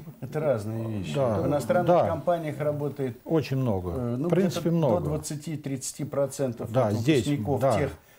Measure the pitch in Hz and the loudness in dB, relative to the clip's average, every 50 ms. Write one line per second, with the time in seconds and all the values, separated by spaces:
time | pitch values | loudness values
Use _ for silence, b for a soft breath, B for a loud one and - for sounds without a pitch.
0 | 151 165 143 - - 123 - 156 156 151 127 110 98 107 110 113 113 113 110 104 | -12 -14 -14 -14 -14 -8 -6 -2 0 0 0 0 -2 -4 -6 -6 -4 -4 -4 -6
1 | 92 78 147 147 135 120 107 98 - 135 143 143 127 113 175 175 175 170 175 170 | -6 -4 -2 0 0 2 2 0 0 0 0 0 0 2 2 2 4 6 6 6
2 | 131 101 - - - - 175 170 160 151 139 131 151 151 147 143 147 143 127 - | 6 4 0 0 0 0 0 0 0 -4 -4 -2 -2 -2 -2 -2 -2 -4 -4 -2
3 | 135 127 113 - - - 170 160 139 - 139 135 131 123 101 95 87 90 85 123 | -4 -4 -4 -8 -4 0 2 2 2 2 0 0 0 2 0 0 0 -2 -4 -2
4 | 123 120 120 123 147 175 170 165 202 180 - 170 - 165 170 170 160 135 110 - | -2 -2 -2 -2 0 2 2 4 2 2 0 0 0 0 2 2 4 4 4 2
5 | - 143 151 151 147 - 156 143 147 165 156 143 - 139 135 123 - - - - | 2 0 -2 -4 -4 -6 -8 -8 -6 -8 -8 -6 -6 -6 -6 -6 -6 -10 -8 -8
6 | 151 147 - 135 143 131 - - 139 127 117 - - - 110 131 127 107 104 107 | -8 -4 -2 -2 -2 -2 -2 -2 -4 -4 -2 -6 -8 0 2 2 2 2 2 0
7 | 110 139 160 131 104 143 143 131 107 120 139 - 131 135 120 196 143 135 - - | 2 4 4 4 4 2 0 -2 0 0 0 2 2 2 4 2 2 0 -4 -10
8 | b b b | b b b